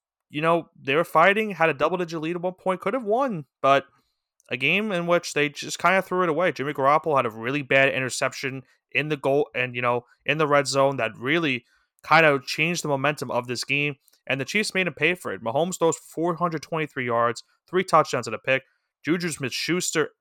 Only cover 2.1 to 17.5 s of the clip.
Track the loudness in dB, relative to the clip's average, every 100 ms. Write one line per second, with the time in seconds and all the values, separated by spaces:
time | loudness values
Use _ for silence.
2.1 | -6 -6 -4 -6 -6 -4 -4 -2 -4 -2
3.1 | -2 -2 -4 -10 _ 4 4 2 _ _
4.1 | _ _ _ -10 -4 0 0 0 -2 2
5.1 | 2 2 0 -2 -2 -10 -2 2 2 2
6.1 | 0 0 2 0 -2 -4 0 4 4 4
7.1 | 0 0 -2 -4 -4 2 4 4 2 -4
8.1 | -2 -4 -4 -8 -8 -14 _ _ -4 -2
9.1 | -2 0 2 0 -4 -6 -4 -2 -2 -4
10.1 | _ -4 0 2 2 2 2 2 2 -4
11.1 | -4 -2 0 0 -2 -8 _ _ _ 2
12.1 | 6 6 4 0 -4 -2 -2 -2 -2 0
13.1 | -2 -4 -4 -4 -6 -4 -2 -2 -6 _
14.1 | _ -6 -6 -2 -2 -2 -2 -2 0 0
15.1 | 0 -6 -8 -4 -2 -2 0 0 0 -6
16.1 | -4 -2 -2 -2 -4 -6 -6 -4 -6 -2
17.1 | 0 0 -2 -10